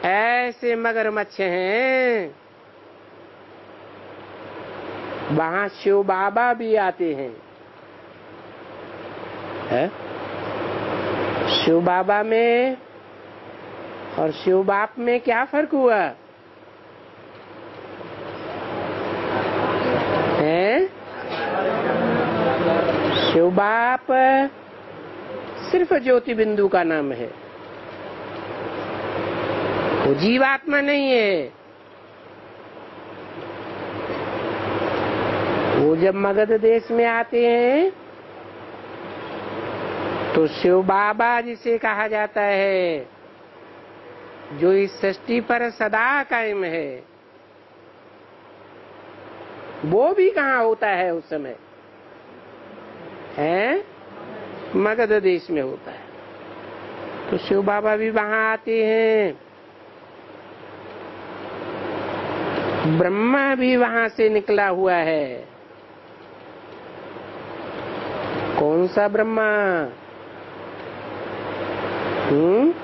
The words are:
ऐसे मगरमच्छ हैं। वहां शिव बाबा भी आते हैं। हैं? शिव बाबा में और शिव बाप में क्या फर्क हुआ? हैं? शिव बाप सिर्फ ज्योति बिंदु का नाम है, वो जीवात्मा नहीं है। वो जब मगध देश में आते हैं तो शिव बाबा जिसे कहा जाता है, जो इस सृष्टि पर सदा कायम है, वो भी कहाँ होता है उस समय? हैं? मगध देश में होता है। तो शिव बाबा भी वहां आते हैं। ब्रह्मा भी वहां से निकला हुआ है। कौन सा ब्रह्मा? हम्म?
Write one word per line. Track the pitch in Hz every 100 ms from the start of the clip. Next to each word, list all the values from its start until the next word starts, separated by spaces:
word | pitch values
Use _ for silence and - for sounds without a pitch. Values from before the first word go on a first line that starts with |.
| 180
ऐसे | 196 226 247 247 233 240 233
मगरमच्छ | 233 226 214 214 208 -
हैं। | 190 180 185 220 262 262 254 233 165 - - - - - - - - - - - - - - - - - - - - - - - - - - - - - -
वहां | 151 160 185 202
शिव | - 196 202
बाबा | 196 185 202 208 247
भी | 233 226 214
आते | 190 180 170
हैं। | 139 131 110 - - - - - - - - - - - - - - - - - - - - - - -
हैं? | 120 170 - - - - - - - - - - - - - - - -
शिव | - - 165
बाबा | 175 180 190 202
में | 214 226 233 233 262 254 - - - - - - - - - - - - - -
और | 160
शिव | 147 - 185
बाप | 190 196 214 -
में | 240 240
क्या | 240 226 262
फर्क | 285 302
हुआ? | 285 254 214 160 120 - - - - - - - - - - - - - - - - - - - - - - - - - - - - - - - - - - - - - 247 - - - -
हैं? | 151 165 196 269 381 - - - - - - - - - - - - - - - 170 165 170 165 - - - -
शिव | 170 165 175
बाप | 185 208 226 240 254 - 262 262 269 277 - - - - - - - - - - - -
सिर्फ | 359 349
ज्योति | 330 254 247 247
बिंदु | 226 214 208 196
का | 190
नाम | 170 156 143
है, | 120 117 - - - - - - - - - - - - - - - - 1077 - - - - - - - - - - 135
वो |
जीवात्मा | 139 190 247 269 269 330 285
नहीं | 285 285 269
है। | 247 208 175 131 - - - - - - - - - - - - - - - - - - - - - - - - 107 107 - - - - - - - - - - - - - - - - -
वो | 147 165
जब | 185 190
मगध | 196 196 214
देश | 220 226 226 226
में | 233 233
आते | 233 233 240 240
हैं | 233 240 285 381 - - - - - - - - - - - - - - - - - - - - - - - - -
तो | 156
शिव | - 180 185
बाबा | 190 196 208 214 233 240
जिसे | 233 226 240 226
कहा | 233 208 214
जाता | 214 214 214
है, | 202 196 196 185 180 156 123 - - - - - - - - - - - - - -
जो | 143 170
इस | 196 196 -
सृष्टि | 196 190 - 233
पर | 226 240 233
सदा | - 214 214 240 285
कायम | 269 240 226 202
है, | 180 165 143 127 - - - - - - - - - - - - - - - - - - - - - - - - - - - - 156
वो | 190 294
भी | 403 370
कहाँ | 392 277 262
होता | 226 220 214
है | 185 180
उस | 170 -
समय? | 156 135 110 - - - - - - - - - - - - - - - - - -
हैं? | 151 180 226 359 415 - - - - - - - - 190
मगध | 208 226 226 214
देश | 190 175 -
में | 160
होता | 131 - -
है। | - - - - - - - - - - - - - -
तो | 185
शिव | - 196
बाबा | 196 208 214 214
भी | 220
वहां | 214 208 220 220
आते | 220 - 226 220
हैं। | 220 220 220 196 - - - - - - - - - - - - - - - - - - - - - - - - - - - - - - - - - - - 160 160
ब्रह्मा | 175 196 220 277 277 269
भी | 254 247
वहां | 240 226 226
से | - 220
निकला | 214 202 208 202
हुआ | 185 190 175
है। | 160 156 139 120 117 - - - - - - - - - - - - - - - - - - - - - - - - - - - - - - -
कौन | 147 160 180
सा | 208 202
ब्रह्मा? | 208 220 220 214 208 202 175 135 - - - - - - - - - - - - - - - - - - - - - - -
हम्म? | - 143 165 208 294 349